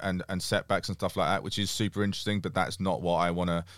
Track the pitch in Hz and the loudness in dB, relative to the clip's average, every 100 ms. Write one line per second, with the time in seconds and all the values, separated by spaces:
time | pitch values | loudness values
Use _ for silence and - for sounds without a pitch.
0 | 98 90 - 95 - 104 - 98 - 95 | -2 -2 -2 -4 0 0 2 0 0 -2
1 | 92 - 82 95 - - 98 - 104 101 | -2 2 2 2 0 -4 -2 0 -2 0
2 | 101 95 - 104 85 85 87 - 95 85 | -2 -2 -2 -2 0 0 0 0 -2 0
3 | 87 85 87 87 87 85 82 | 2 2 2 2 0 0 -4